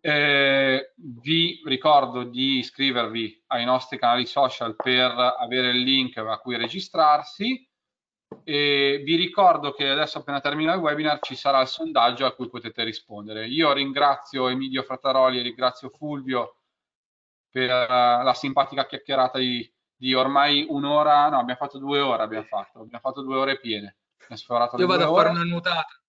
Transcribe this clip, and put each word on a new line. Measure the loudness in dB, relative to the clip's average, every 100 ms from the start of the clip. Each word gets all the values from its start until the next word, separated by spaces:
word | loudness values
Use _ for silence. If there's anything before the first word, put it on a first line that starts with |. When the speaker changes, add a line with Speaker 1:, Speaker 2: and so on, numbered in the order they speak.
Speaker 1:
Eh, | 0 0 2 4 4 4 2 0 -4 _
vi | -18 -14 0 0 0 -4 -6
ricordo | 0 6 6 4 -4
di | -8 -4 0 0
iscrivervi | -4 -2 -2 0 -2 -4 -8 -10 _
ai | -4 0
nostri | 0 -2 -2
canali | 0 2
social | 0 0 0 0 -8
per | -4 0 2 2
avere | 2 0 0 -4 0 0
il | 0
link | 2 2 0 -4
a | -6 -6
cui | -6 -6
registrarsi. | -6 -8 -6 2 4 4 0 -8 -6 -6 _ _ _ _ _ _ _ -20
E | -6 -2 2 2 2 0
vi | 0
ricordo | 0 0 4 4 4 -2
che | -4 -2
adesso, | 0 -2 -6
appena | -6 -4
termina | -2 -2 0
il | 0
webinar, | 0 0 -2 -2
ci | -4 -4
sarà | 2 2
il | 2
sondaggio | -4 -2 2 2 2 -2
a |
cui | -2 -10
potete | -10 -12 -6
rispondere. | -6 -6 _ -16 -12 -10 -6
Io | 0 2
ringrazio | 2 -2 2 2 2 -4 -2 -2
Emilio | -2 -4 -6
Frattaroli | -6 -6 0 4 2 2
e |
ringrazio | -6 -2 -2 -2 -18
Fulvio | _ -10 -8 -4 -4 -4 _ _ _ _ _ _ _ _ _ _
per, | -4 0
eh, | 2 2 4 4 4
la | 2
simpatica | 0 0 0 0 -2
chiacchierata | -6 -6 -4 0 0 0
di, | -2 -4 -8 _ _
di | _ 0
ormai | 2 2 4 4 2 0
un'ora. | -4 0 2 4 6 4
No, | 2
abbiamo | -2 -6
fatto | -8 -8
due | -4 0
ore, | 0 0
abbiamo | -2 -6 -6
fatto, | -8 -8 -18
abbiamo | -18 -8
fatto | -8 -8
due | -4 -2
ore | 0 -2
piene. | -4 -8 -8 _ _ _
Abbiamo | -20 -20
sforato | -4 0 0 0
Speaker 2:
Io |
Speaker 1:
le | 0
Speaker 2:
vado | 2
Speaker 1:
due | 4
Speaker 2:
a |
fare | 4 4
Speaker 1:
ore. | 2
Speaker 2:
una | -2
nuotata. | -2 -4 -4 -6 -12